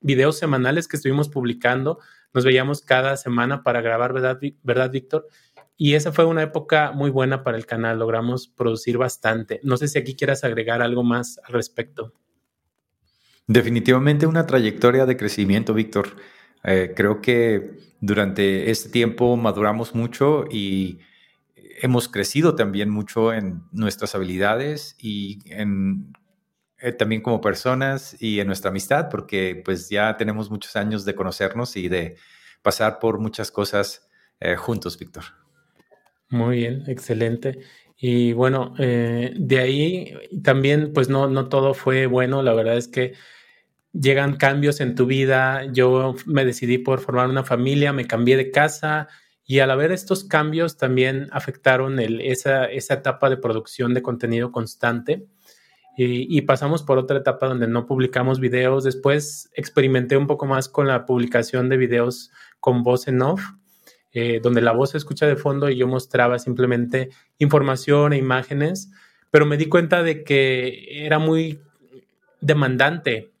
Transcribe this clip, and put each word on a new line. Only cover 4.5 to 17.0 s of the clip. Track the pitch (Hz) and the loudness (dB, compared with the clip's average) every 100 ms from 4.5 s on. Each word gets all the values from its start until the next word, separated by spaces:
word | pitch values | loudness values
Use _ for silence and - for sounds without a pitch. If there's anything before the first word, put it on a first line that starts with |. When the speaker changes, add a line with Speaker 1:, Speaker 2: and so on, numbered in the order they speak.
| - | -8
Speaker 1:
verdad, | 131 123 131 | -2 0 0
Víctor? | 131 127 156 151 _ _ _ _ _ | -2 -4 -6 -6 _ _ _ _ _
Y | 143 | 2
esa | 147 156 | 2 2
fue | 151 165 | 2 2
una | 160 | 2
época | 156 156 151 156 147 | -2 -4 0 2 2
muy | 143 143 | 0 0
buena | 131 131 135 | 0 0 -2
para | 131 113 | -4 -6
el | 113 | -6
canal. | 113 113 113 | -4 -2 -2
Logramos | 113 113 120 127 - | 0 0 -2 -4 -8
producir | _ 120 113 - 120 | _ -2 -2 -2 -2
bastante. | 127 - 110 113 107 110 | -2 -2 -2 -2 -4 -6
No | 139 123 | -2 -2
sé | 147 | 0
si | 143 | -4
aquí | 131 | -6
quieras | 131 139 135 | -4 -4 -2
agregar | 131 113 113 120 | -2 -4 -2 0
algo | 120 120 | 0 0
más | 120 120 147 - | 0 0 -2 -12
al | - | -6
respecto. | 120 - - 113 - 117 _ _ _ _ _ _ _ _ _ _ _ _ _ - | -4 -4 -8 -10 -12 -16 _ _ _ _ _ _ _ _ _ _ _ _ _ 2
Speaker 2:
Definitivamente | 113 113 117 120 127 143 147 160 | 4 4 0 4 4 4 4 2
una | 165 160 | 2 2
trayectoria | 135 107 104 120 131 131 | 2 2 2 4 4 2
de | 123 | 0
crecimiento, | 104 - 98 101 - | -2 -2 2 2 2
Víctor. | 110 110 101 - - - - _ _ | -2 0 -2 -4 -8 -20 -20 _ _
Eh, | - 95 92 | 0 0 0
creo | 92 | 0